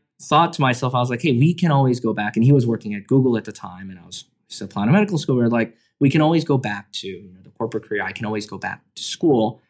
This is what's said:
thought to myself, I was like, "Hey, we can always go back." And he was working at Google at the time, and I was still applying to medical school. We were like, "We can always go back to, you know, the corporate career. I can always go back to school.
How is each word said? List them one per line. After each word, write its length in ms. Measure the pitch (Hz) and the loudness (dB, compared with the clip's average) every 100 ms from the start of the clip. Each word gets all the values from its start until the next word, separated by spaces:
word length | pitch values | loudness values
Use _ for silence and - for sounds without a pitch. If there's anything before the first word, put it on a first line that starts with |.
| _ _ | _ _
thought 320 | - 151 170 | 0 2 2
to 80 | 170 | 2
myself, 320 | 131 120 127 | 0 0 -2
I 40 | 123 | -2
was 100 | 123 | -2
like, 100 | 120 | -2
"Hey, 120 | 165 | 0
we 200 | 120 151 | 2 2
can 180 | 170 170 | 2 2
always 300 | 139 131 123 | 2 2 0
go 140 | 110 | -2
back." 220 | 107 104 113 | -4 -4 2
And 60 | |
he 80 | 123 | 4
was 140 | 143 117 | 4 4
working 280 | 113 104 | -2 -6
at 120 | 104 - | -10 0
Google 300 | 135 131 113 | 2 2 0
at 80 | |
the 80 | 107 | -4
time, 380 | - 95 90 95 | -14 -16 -16 -16
and 80 | 92 | -18
I 80 | 85 | -18
was 180 | - - _ _ | -18 -18 _ _
still 160 | - | -14
applying 240 | 101 101 104 | -10 -4 2
to 40 | |
medical 240 | 190 208 170 | 4 4 0
school. 180 | - 127 | 0 0
We 60 | |
were 80 | 117 | 2
like, 260 | 117 113 - _ _ | 0 -2 -6 _ _
"We 80 | 143 | 2
can 120 | 160 | 4
always 200 | 151 165 | 2 2
go 120 | 160 135 | 2 -2
back 320 | 107 101 - | -2 -8 -10
to, 120 | - 98 | -14 -12
you 240 | 92 98 | -14 -16
know, 60 | 92 | -20
the 60 | 90 | -20
corporate 340 | _ 113 110 | _ -6 -6
career. 180 | - 104 | -6 -6
I 100 | 95 | -6
can 120 | 95 104 | -6 -6
always 200 | 107 101 | -6 -8
go 100 | 95 | -10
back 240 | 92 95 _ - | -10 -10 _ -14
to 60 | |
school. 580 | - - 170 127 107 110 | -12 -2 2 2 2 -4